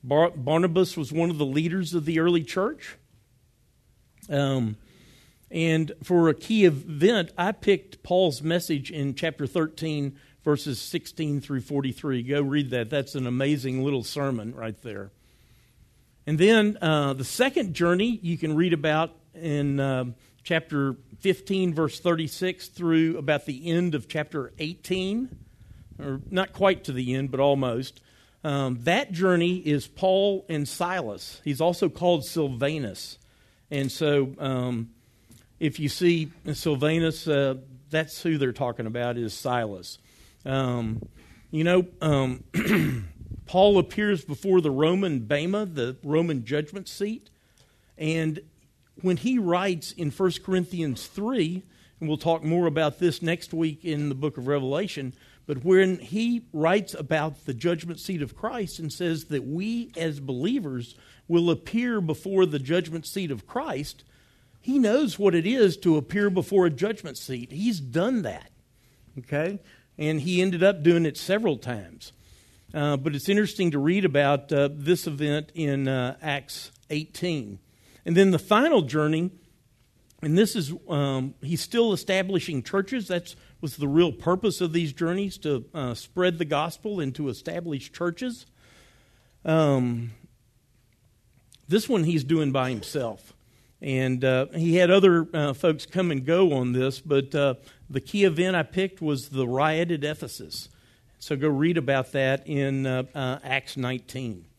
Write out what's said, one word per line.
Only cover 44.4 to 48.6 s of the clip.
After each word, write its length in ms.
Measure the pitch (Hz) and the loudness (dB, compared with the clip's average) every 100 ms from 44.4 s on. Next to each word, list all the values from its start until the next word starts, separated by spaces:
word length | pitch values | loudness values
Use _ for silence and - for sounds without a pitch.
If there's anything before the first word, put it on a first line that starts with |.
| 196 185 | 4 4
the 100 | 151 | 4
Roman 500 | 135 156 190 190 139 | 2 2 2 0 -2
Bema, 440 | 107 147 165 202 | 0 -2 0 -2
the 320 | 208 151 120 131 | -2 -4 -4 -6
Roman 420 | 147 156 170 143 | -2 0 2 -2
judgment 420 | 110 147 156 196 185 | -2 -4 -4 -10 -14
seat, 440 | - 208 226 - _ _ _ _ _ _ - | -6 -4 -4 -12 _ _ _ _ _ _ -6
and 440 | 156 165 160 151 - _ | -2 0 -2 -4 -12 _